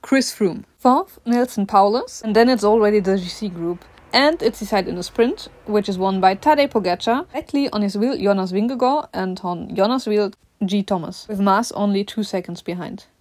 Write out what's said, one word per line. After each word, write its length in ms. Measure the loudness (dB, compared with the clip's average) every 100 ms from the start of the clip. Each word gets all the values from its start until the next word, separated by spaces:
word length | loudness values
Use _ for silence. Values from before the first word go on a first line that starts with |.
Chris 320 | 2 0 0
Froome. 320 | -2 -2 -2 -14 _
Fourth, 400 | 2 2 0 -12 -2
Nelson 400 | 0 0 -2 2
Paulus. 560 | 4 4 2 -4 -10
And 120 | 0
then 140 | 4 4
it's 160 | 4
already 360 | 4 4 4 2
the 180 | 2 0
G 60 |
C 240 | -2 -8 -8
group. 340 | -6 -6 -6 -10 -20 -2
And 280 | 2 2 2
it's 160 | -2 -4
decided 300 | -2 -2 -2
in 100 | -6
a 40 |
sprint, 460 | -8 0 0 0 -10 -18 -2
which 220 | -2 -2
is 80 | -2
won 220 | 0 2
by 140 | 2
Tadej 360 | 2 2 4 4
Pogacar. 600 | 0 0 -2 0 -2 -2
Directly 380 | -10 -4 -2 -2
on 140 | -2
his 140 | -2 0
wheel, 180 | -2 0
Jonas 360 | 2 2 0
Vingegaard, 560 | -2 -2 0 0 0 -4
and 260 | -6 -6 -6
on 280 | -6 -8 -8 0
Jonas' 300 | 0 0 0
wheel, 260 | 0 0 -6 _ _
G 180 | -2 -2
Thomas, 460 | -2 -4 -4 -12 -10
with 100 | -2
Mas 320 | 2 2 0
only 300 | -2 -2 -2
two 220 | -4 -6
seconds 380 | -6 -6 -8 -12
behind. 420 | -10 -8 -10 -12 _ _